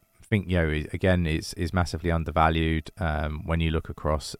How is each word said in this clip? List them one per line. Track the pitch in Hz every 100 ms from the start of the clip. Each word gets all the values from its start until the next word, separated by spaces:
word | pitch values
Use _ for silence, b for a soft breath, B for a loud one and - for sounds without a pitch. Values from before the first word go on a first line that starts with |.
| - _
think, | - 110 87
you | 90
know, | 80
is, | 76 76
again, | 90 92 90 82
is, | 80 -
is | - 87
massively | 92 85 85 87
undervalued, | 82 73 76 80 80 80 80 - -
um, | 85 76 78 76 -
when | 82
you | 80
look | 80 -
across | 80 76 76 - -